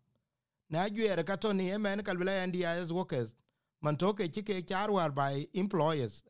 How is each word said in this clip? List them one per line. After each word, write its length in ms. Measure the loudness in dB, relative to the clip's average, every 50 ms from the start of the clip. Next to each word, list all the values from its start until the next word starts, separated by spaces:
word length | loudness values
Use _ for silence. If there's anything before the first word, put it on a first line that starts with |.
| _ _ _ _ _ _ _ _ _ _ _ _ _ -4
Na 180 | -2 0 0 0
jwere 380 | 0 0 2 2 2 2 0
ka 80 | 0 -2
to 180 | -2 0 2 2
ni 180 | 2 2 0
emen 340 | 0 0 0 0 0 -2 -2
ka 80 | -2 -2
lwela 280 | 0 0 0 0 0 0
N 100 | 0 0
D 120 | 0 0
I 140 | 0 0 -2
S 140 | -2 -2 -2
workers. 420 | -2 -2 -2 -2 -2 -2 -4 -6 _ _ _ _ _ _ _ _ -4 0
Man 140 | 0 0
to 180 | 2 2 0 2
ke 160 | 0 -2 -4
chike 340 | -4 -4 -4 -4 -4 -4 -2
char 280 | -2 -2 0 0 2 2
war 180 | 2 2 2
by 380 | 2 0 0 0 0 -2 -4 -4 -2
employers. 680 | -2 -2 0 2 2 4 4 4 2 0 -2 -4 -8 -12 -4